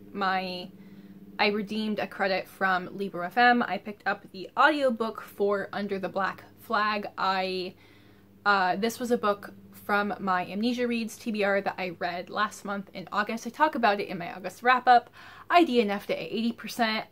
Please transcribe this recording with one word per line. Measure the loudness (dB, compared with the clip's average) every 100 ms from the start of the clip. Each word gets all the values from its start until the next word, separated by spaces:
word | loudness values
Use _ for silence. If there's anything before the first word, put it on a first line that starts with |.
| -14
my, | -4 0 0 -2 -8 -12 -18 -20 -20 -20 -20 -10 0
I | 0
redeemed | 0 -2 -4 -2 -4
a | -4
credit | -2 -2 -2 -4
from | -2 0 0 -2 -8
Libro | -8 -6
F | -2 6
M. | 6 6
I | 2 -4
picked | -8 -6 -4
up | -4 -8
the | -16 -4 4
audiobook | 4 6 2 0 -4 -6
for | -12 -2 0 0 -4
Under | -6 -6 -4
the | -4
Black | -2 -4 -6 -16 -18
Flag. | -4 0 0 -2 -6 -4
I, | -2 0 -2 -4 -6 -12 -20 -20 -20 -20 -20 -4
uh, | 2 4 4 2
this | -2 -2
was | -2
a | 2
book | 2 0 -6 -18 -20
from | -14 -2 0 0 -2
my | 0 0
Amnesia | -2 -2 -2 0 0
Reads | -2 -4 -8
T | -6
B | -2
R | 0 0
that | -2 -4
I | -6 -4
read | -6 -6 -6
last | -4 -4 -4 -8
month | -8 -8
in | -12 -6
August. | -4 -4 -6 -8
I |
talk | 2 2
about | 4 2 2
it | -2
in | -6
my | -8
August | -8 -10 0
wrap-up. | 4 6 6 6 4 -8 -20 -16 2
I | 4
D | 6 4
N | 2
F'd | -2 -4
it | -6
at | -4
eighty | -2 -2
percent. | -4 -8 -2 -2 -2 -4